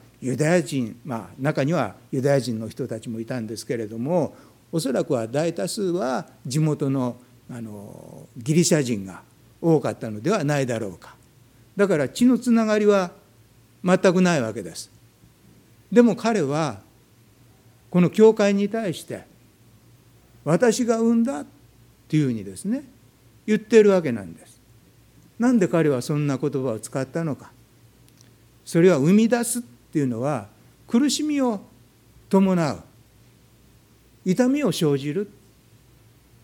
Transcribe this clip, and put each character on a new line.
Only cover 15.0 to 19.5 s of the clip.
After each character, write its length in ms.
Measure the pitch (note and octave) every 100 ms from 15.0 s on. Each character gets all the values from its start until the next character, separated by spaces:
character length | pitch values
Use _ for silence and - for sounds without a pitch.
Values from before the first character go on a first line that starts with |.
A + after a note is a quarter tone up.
| _ _ _ _ _ _ _ _ -
で 100 | G#3
も 140 | A#3+ A#3
彼 260 | A3+ A3
は、 400 | C#3 D3 D3+ G2+ - _ _ _ _ _ _ _ _ _ _
こ 120 | F3
の 80 | E3+
教 240 | - A3
会 200 | A3 G3+
に 160 | G3 G3+
対 240 | A3+ G#3
し 100 | -
て、 200 | - A2 - _ _